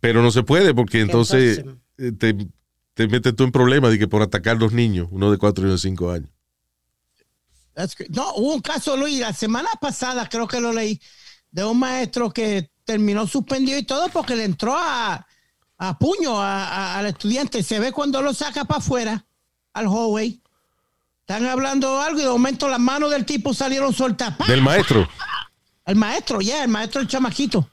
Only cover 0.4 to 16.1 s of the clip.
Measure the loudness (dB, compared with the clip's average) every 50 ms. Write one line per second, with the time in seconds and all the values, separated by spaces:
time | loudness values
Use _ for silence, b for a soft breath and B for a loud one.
0.4 | 2 4 4 4 6 4 4 4 0 2 2 2 2 4 4 2 2 4 4 4
1.4 | 6 4 4 0 -4 -12 -16 -20 _ _ _ -8 -8 -8 -6 0 0 0 0 0
2.4 | -4 -10 -14 _ _ _ _ _ _ _ _ -2 0 2 2 2 2 0 2 2
3.4 | 2 2 4 4 4 6 4 4 4 4 4 4 2 2 2 2 0 2 0 -2
4.4 | 0 0 2 2 2 2 2 2 2 2 2 0 -2 -4 -4 0 2 2 4 4
5.4 | 4 0 2 2 2 2 2 2 0 -2 -4 -2 -4 -4 -4 -6 -8 -12 _ _
6.4 | _ _ _ _ _ _ _ _ _ _ _ _ _ _ _ _ _ _ _ _
7.4 | _ _ _ _ _ _ _ -8 -8 -6 -6 -10 -12 -8 -6 -6 -4 -4 -2 0
8.4 | 0 0 0 -2 -2 -4 -6 -4 -2 -2 -2 0 0 -2 -2 -2 -2 -4 -4 -4
9.4 | -2 -2 -2 -2 -2 -4 -4 -4 -4 -6 -4 -4 -6 -4 -4 -4 -6 -6 -4 -6
10.4 | -4 -4 -4 -4 -2 -2 -2 -2 -2 -2 -4 -6 b b b b b b b b
11.4 | b _ _ -4 -4 0 2 2 0 0 -2 -4 -4 -4 -4 -4 -4 -2 -2 -2
12.4 | -2 -2 -2 -2 -4 -6 _ _ _ -4 -2 0 2 2 2 0 -2 -2 -2 -4
13.4 | -4 -2 -2 0 0 0 0 -2 -4 -4 -2 -2 -2 -2 -2 -4 -4 -2 -2 -2
14.4 | -2 -2 -2 -2 -2 -2 -2 -2 -2 -2 -2 -4 -4 -4 -6 -6 -10 _ _ _
15.4 | _ _ _ _ _ _ _ _ -6 -6 -2 0 0 0